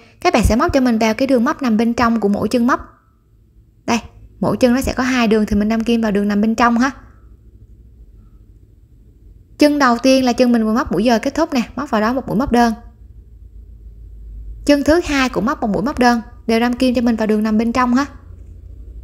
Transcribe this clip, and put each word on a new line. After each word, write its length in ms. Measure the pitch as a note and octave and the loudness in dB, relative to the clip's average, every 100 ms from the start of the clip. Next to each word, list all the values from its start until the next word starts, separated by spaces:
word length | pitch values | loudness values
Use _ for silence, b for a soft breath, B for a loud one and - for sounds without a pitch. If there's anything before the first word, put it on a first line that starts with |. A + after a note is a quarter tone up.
| B B | B B
các 140 | F4+ | 0
bạn 100 | C#4 | 2
sẽ 120 | F#3+ A3 | 2 2
móc 180 | E4+ | 2
cho 80 | D4 | 2
mình 180 | B3 A3 | 2 2
vào 140 | A3+ | 0
cái 140 | A3 C4+ | 0 2
đường 160 | B3+ | 2
móc 180 | B3 D#4+ | 2 -2
nằm 160 | C4 G#3+ | 0 2
bên 160 | A#3 | 2
trong 260 | A#3 A#3 A3+ | 0 0 0
của 100 | G3+ | 0
mỗi 180 | G3+ - | 0 0
chân 200 | B3+ A#3 | 0 0
móc. 140 | D#4+ - _ _ _ _ _ _ _ _ _ - | 0 -4 _ _ _ _ _ _ _ _ _ -4
Đây, 120 | A3+ - - - - | -4 -4 -16 -20 -6
mỗi 180 | F#3 G#3 | -4 2
chân 160 | B3 | 2
nó 80 | B3 | 2
sẽ 120 | C4 | -2
có 100 | - | -2
hai 240 | B3+ B3+ A3+ | -2 0 2
đường 180 | A3 G#3+ | 2 0
thì 100 | G#3 | 0
mình 140 | G#3 | 0
đâm 140 | A3+ | -2
kim 180 | A3 A#3 | 0 0
vào 100 | A3 | 0
đường 160 | G3+ G3+ | 0 0
nằm 140 | G3+ | 0
bên 140 | G#3+ A3+ | 0 2
trong 220 | A#3+ A#3 | 2 2
ha. 140 | C4+ - - - - - - - - - - - - - - - - - - _ _ - - - - - - - | 0 -4 -16 -20 -20 -20 -20 -20 -20 -20 -20 -20 -20 -20 -20 -20 -20 -20 -20 _ _ -20 -20 -20 -20 -20 -20 0
Chân 220 | D4 D4 | 2 4
đầu 180 | C4 A#3 | 2 2
tiên 220 | C4 C4 B3+ | 2 4 2
là 80 | |
chân 180 | A#3 B3 | 2 2
mình 140 | A#3 A3 | 2 0
vừa 80 | |
móc 180 | A3 G#3 | -2 -2
mũi 120 | F3 | 0
dời 160 | A#3 A3 | 2 0
kết 160 | C#4 - | 0 -2
thúc 180 | E4 | -2
nè, 80 | C#4 G3+ - | -2 -4 -8
móc 140 | D4 | -4
vào 120 | G#3+ | -2
đó 120 | G#3+ | 0
một 140 | C4 - | -2 -4
mũi 100 | F#3 | -4
móc 140 | C4 | 0
đơn. 220 | A#3+ A#3 A3 - - - - - - - - - - - - - - - - - - - | 2 2 0 -10 -20 -20 -20 -20 -20 -20 -20 -20 -20 -20 -20 -20 -20 -18 -16 -16 -6 0
Chân 180 | C#4+ | 2
thứ 180 | C#4 E4+ | 2 0
hai 260 | E4 C#4+ B3+ | 0 -2 -2
cũng 160 | - G#3+ | -2 -4
móc 160 | D4+ | -2
một 80 | A3+ | -2
mũi 140 | - | -2
móc 160 | A3+ D#4 | -2 2
đơn, 220 | B3 A#3+ - - - | 2 2 -4 -10 -2
đều 120 | A3+ | 0
đâm 140 | A#3+ | 0
kim 220 | A#3+ B3+ B3 | 0 0 2
cho 60 | |
mình 140 | A#3+ A3+ | 0 0
vào 120 | G#3+ | 0
đường 160 | G#3+ | 0
nằm 140 | A3 G#3+ | 0 0
bên 140 | A#3 | 0
trong 220 | B3 B3 | 0 0
ha. 120 | B3 C#4+ - - - - - - - - - | 0 -2 -8 -20 -20 -20 -20 -20 -20 -18 -18